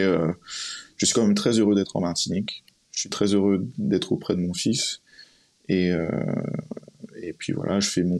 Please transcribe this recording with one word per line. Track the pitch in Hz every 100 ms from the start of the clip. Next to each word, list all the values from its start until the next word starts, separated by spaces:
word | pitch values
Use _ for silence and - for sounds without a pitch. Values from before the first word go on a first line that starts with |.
euh, | 95 82 80 92 - - - - - -
je | 110
suis |
quand | 120
même | 104
très | 104 123 113
heureux | 104
d'être | 101 95 101
en |
Martinique. | 85 82 - 92 104 - _ _ _
Je | -
suis | -
très | - 104
heureux | 101 101 95 117 -
d'être | 104 95 -
auprès | 85 -
de | 90
mon | 87
fils. | 90 110 123 - - _ - - _ _ _ -
Et, | 95 90
euh, | 85 85 - - - - - - - - - - -
et | 87
puis | - -
voilà, | - - 98
je | 101
fais | -
mon, | 90